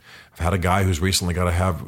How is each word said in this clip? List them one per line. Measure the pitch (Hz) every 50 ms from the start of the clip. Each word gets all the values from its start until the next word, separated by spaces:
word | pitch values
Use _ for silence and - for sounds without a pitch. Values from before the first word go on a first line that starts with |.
| - - - - - - -
I've | -
had | 82 85 92
a | 95
guy | 90 92 90 101 95
who's | 92 90 78
recently | 95 95 95 - 92 87 82
got | 90 90
to | 87
have, | 85 87 92 92 87 71 -